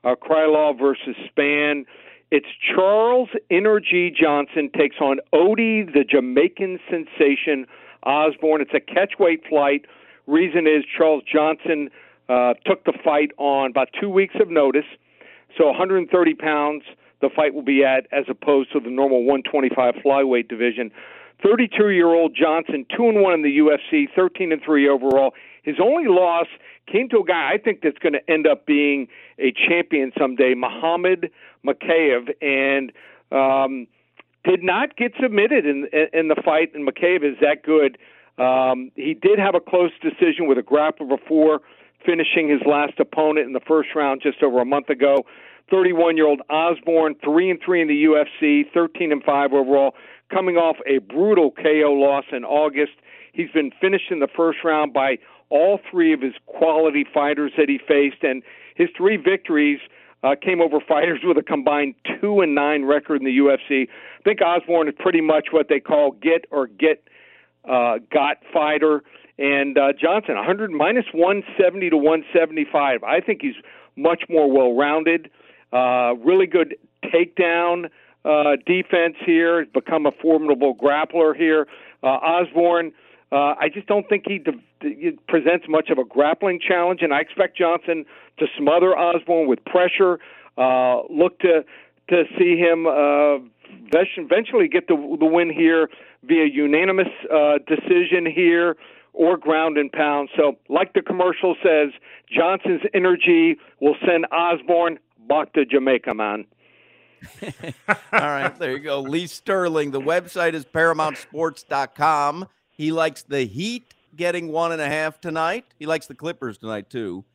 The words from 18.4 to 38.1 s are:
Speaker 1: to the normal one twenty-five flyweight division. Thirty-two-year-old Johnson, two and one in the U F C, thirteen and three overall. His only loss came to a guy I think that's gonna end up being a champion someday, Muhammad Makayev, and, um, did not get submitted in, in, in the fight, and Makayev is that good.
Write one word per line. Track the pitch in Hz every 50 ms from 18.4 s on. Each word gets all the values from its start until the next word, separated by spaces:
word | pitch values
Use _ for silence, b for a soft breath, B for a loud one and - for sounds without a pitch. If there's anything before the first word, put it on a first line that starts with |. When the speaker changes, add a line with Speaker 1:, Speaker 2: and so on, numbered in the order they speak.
| - 151 143 139 131 - -
Speaker 1:
to | 147
the | 117 117
normal | 127 131 139 139 131 123 120
one | 131 139 135 123
twenty-five | - - 147 135 127 - 135 127 123 - - -
flyweight | 143 135 139 139 135 127 120 113 _
division. | 123 110 120 123 110 120 120 107 B B B B B B B B B _ -
Thirty-two-year-old | 196 220 240 247 202 - - 208 208 196 180 170 170 165 170 165 156 -
Johnson, | - 156 160 156 165 160 - 165 139 127 _ -
two | - 240 233
and | 220 208
one | 196 190 175
in | 160 151
the | 143
U | 139 147 151 151 147
F | 147 - -
C, | 160 151 143 139 -
thirteen | 185 185 180 - - 190 170
and | 160 143 -
three | 156 156 143 139 143
overall. | 139 131 127 139 131 139 135 131 B B B B B B B
His | 156 147 143 185
only | 233 294 349 320
loss | 240 180 180 185 175 170 170 170 - - B B B B B B -
came | - 208 262 240
to | 240 220
a | 185
guy | 160 180 165 143 139 180
I |
think | 214 - 240 196 - -
that's | 151 135 -
gonna | - 160 147 - -
end | - 165 156 147
up | 156 143 139 _
being | - 147 143 147 143 143 139 131 B B B B B B
a | - - 131
champion | 110 - - - 160 175 175 _ 160 147 135 131 -
someday, | - 147 131 127 120 135 127 127
Muhammad | 123 127 120 107 117 151 165 170 175 180 185 185 175 175 165 b b b b b b -
Makayev, | 135 139 _ - - 165 165 160 143 127 123 120 123 - _
and, | 156 143 139 135 135 135 139 139 135 120 _ b b b b b b _
um, | 135 135 135 135 135 135 135 131 135 127 120 _ b b b b b b _ _ _ _ -
did | 180 185 180 175
not | 180 180 214 269 294 _
get | - 240 240 - -
submitted | 269 247 208 202 208 226 294 247 156
in, | 147 139 139 143 -
in, | - 151 156 - -
in | 165 160 156
the | 151 143 -
fight, | 170 151 156 170 160 _
and | 151 143
Makayev | 139 131 - 175 175 180 175 147
is | 143 131 -
that | 151 143 151 139 -
good. | 151 156 156 147 135 123 b b b